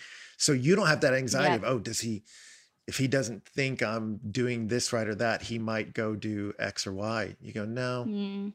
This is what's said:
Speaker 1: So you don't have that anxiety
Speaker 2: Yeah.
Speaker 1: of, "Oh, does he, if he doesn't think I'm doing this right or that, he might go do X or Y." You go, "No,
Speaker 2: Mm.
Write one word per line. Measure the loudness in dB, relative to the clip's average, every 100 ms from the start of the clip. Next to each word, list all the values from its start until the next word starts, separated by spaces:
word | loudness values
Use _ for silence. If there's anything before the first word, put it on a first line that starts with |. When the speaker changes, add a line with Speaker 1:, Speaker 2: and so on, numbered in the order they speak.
| -8 -18 -20 0
Speaker 1:
So | 2
you | 4 6
don't | 6 6
have | 6
that | 6
anxiety | 4 2 2 4
Speaker 2:
Yeah. | 4
Speaker 1:
of, |
"Oh, | 2 0
does | -2 -4
he, | -2 -4 -6 -20 -20 -20 _ _ -8
if | 0
he | 2
doesn't | 2 0 -4 -8
think | -2 0 0
I'm | 0 0 -2 -4 -4
doing | 0 0 0 0
this | 0 0
right | 0 0
or | 0
that, | 2 0
he | -2 -4
might | -2 -2 -2
go | -4 -2 -2
do | -4 -4 -4 -4
X | -6 -4 -6
or |
Y." | -4 -4 -2 -4 -8
You | -10
go, | -6 -6
"No, | -4 -2 -2 -4
Speaker 2:
Mm. | -4 -4 -4 -8